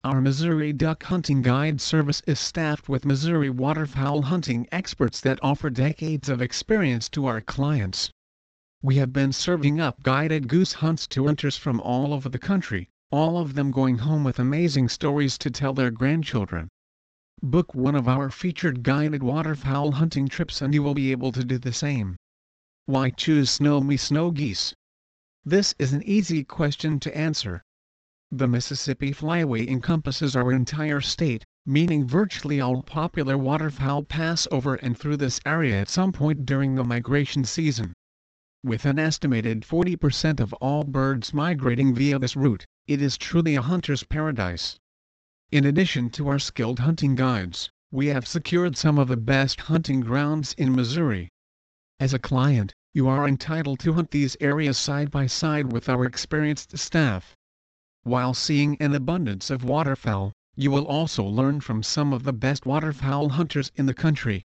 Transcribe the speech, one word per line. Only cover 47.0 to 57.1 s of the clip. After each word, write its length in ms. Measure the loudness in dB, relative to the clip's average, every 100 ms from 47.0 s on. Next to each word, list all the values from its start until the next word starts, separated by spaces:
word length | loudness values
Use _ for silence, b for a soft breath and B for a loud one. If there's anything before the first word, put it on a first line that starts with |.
| 2 2
guides, 520 | 2 0 -4 -8 -12 _ _
we 140 | -2 0
have 200 | 0 -2
secured 520 | -6 0 0 0 2
some 200 | 2 4
of 100 | 2
the 100 | 0
best 420 | 2 2 2 -2
hunting 400 | 0 0 2 0
grounds 540 | 0 0 0 -2 -4
in 200 | 0 2
Missouri. 540 | 2 0 0 0 0 -6 _ _ _ _ _ _ _
As 140 | 0
a 40 | 0
client, 540 | 0 2 4 2 0 -8 _ 2
you 120 | 2
are 180 | 4 2
entitled 540 | 0 -2 -4 -2 -2
to 120 | 0
hunt 180 | 0 0
these 240 | 0 0 0
areas 380 | 0 2 0 0
side 320 | -2 -2 -2
by 160 | 0 -2
side 460 | 0 0 0 0
with 160 | -2 0
our 160 | 0
experienced 720 | 0 -2 -4 -2 0 -2 -6 -10
staff. 560 | -2 2 2